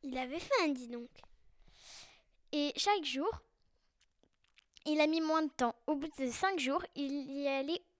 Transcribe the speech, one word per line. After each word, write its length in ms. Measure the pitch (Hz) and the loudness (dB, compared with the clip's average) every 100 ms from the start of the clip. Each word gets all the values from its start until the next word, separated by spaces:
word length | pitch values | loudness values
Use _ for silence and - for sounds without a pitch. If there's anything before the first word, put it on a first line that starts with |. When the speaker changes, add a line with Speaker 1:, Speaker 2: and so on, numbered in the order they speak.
Speaker 1:
Il 140 | 277 254 | -6 -6
avait 220 | 254 311 | -4 -6
faim, 300 | - 523 320 | 2 4 4
dis 180 | 262 240 | 0 -6
donc. 220 | 240 240 - - - - - - - - - - - _ _ _ | -10 -12 -18 -20 -20 -20 -20 -20 -20 -20 -18 -20 -20 _ _ _
Speaker 2:
Et 220 | 294 294 - | -2 -2 0
chaque 260 | 403 415 | 2 2
jour, 260 | 285 262 359 - _ _ _ _ _ _ _ _ _ _ _ _ _ - - | 0 -2 -2 -4 _ _ _ _ _ _ _ _ _ _ _ _ _ -10 0
il 160 | 302 | 4
a 60 | 311 | 4
mis 140 | 320 | 4
moins 220 | 311 320 | 4 2
de 80 | 311 | 2
temps. 240 | - 240 - - | 0 -2 0 -2
Au 100 | 294 | -2
bout 140 | 302 285 | -2 -4
de 140 | 262 | -4
cinq 280 | 233 381 370 | 0 0 2
jours, 240 | 262 320 359 - | 0 0 -2 -6
il 360 | 277 285 262 | -4 -4 -4
y 160 | 277 277 | -2 0
allait 360 | 269 277 349 _ _ | 0 0 -4 _ _